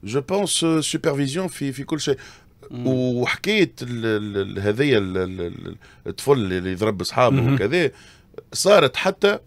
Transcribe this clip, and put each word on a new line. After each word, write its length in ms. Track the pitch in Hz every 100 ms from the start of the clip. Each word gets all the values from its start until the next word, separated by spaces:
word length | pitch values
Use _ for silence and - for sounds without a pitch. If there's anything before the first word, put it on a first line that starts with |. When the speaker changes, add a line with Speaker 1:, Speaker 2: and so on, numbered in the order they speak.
| 98
Speaker 1:
je 140 | 123 131
pense، 320 | 190 196 -
آه، 180 | 165 160
supervision 640 | 143 156 160 143 143 156 185
في، 240 | - 139
في 120 | 127
كل 160 | 143 156
شيء. 180 | 147 135 - - - _ -
Speaker 2:
مم. 160 | 120 123
Speaker 1:
وحكاية 840 | 131 127 123 120 - 185 214 175 -
ال-، 240 | 123 120 113
ال-، 520 | 107 104 101 98 95
ال-، 20 |
هذيا 380 | 101 107 147 117
ال-، 200 | 98 92
ال-، 240 | 92 92
ال-، 340 | 87 - 87 85 - - -
الطفل 260 | 98 -
اللي 380 | 139 98 92 92
يضرب 300 | 92 107 101
أصحابه 340 | 90 - 123 131
Speaker 3:
مهم. 180 | 120
Speaker 1:
وكذا، 380 | 135 104 170 151 - - - _ - -
صارت 420 | - 185 202 143 -
حتى 440 | 190 190 202 214